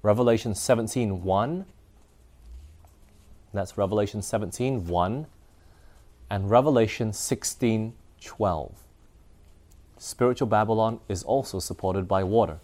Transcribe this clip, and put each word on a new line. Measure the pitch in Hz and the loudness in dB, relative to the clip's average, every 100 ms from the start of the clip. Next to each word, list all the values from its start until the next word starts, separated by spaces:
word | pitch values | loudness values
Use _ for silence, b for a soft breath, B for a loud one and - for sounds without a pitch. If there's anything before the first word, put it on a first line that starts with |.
Revelation | 107 107 120 113 120 | 2 4 4 4 0
seventeen | 101 - 117 110 127 110 95 | -6 0 0 2 -2 -2 -2
one. | 92 95 120 175 190 - - - - _ - _ - - - - - _ - _ - - - | 0 0 0 -4 -10 -20 -20 -20 -20 _ -20 _ -20 -20 -20 -20 -20 _ -20 _ -20 -20 -10
That's | 98 95 - | -8 -6 -2
Revelation | 98 107 101 107 | 0 2 0 -2
seventeen | 98 110 101 - 123 127 85 | -4 -4 -4 -4 -2 -2 -2
one. | 87 90 123 156 - - b b b b b b b - | 0 0 -2 -8 -18 -20 b b b b b b b -6
And | 101 98 | -4 4
Revelation | 117 143 127 110 - 110 | 6 6 4 2 0 -6
sixteen | 107 - 120 - - 123 110 110 - - - | -4 -4 -4 -4 -2 0 0 -2 -10 -20 -20
twelve. | - - 104 82 64 - - - - - - - - - - - - - | -20 -2 -2 0 -6 -14 -20 -20 -20 -20 -20 -20 -20 -20 -20 -20 -20 -20
Spiritual | - - 123 123 123 | -16 0 0 2 2
Babylon | 107 107 110 110 117 - | 2 2 2 0 -2 -8
is | 95 | -8
also | - 135 - 95 | -2 -2 -2 -8
supported | - 87 95 95 92 | -8 -4 -2 -2 0
by | 95 92 | 0 2
water. | 113 101 78 | 2 2 -2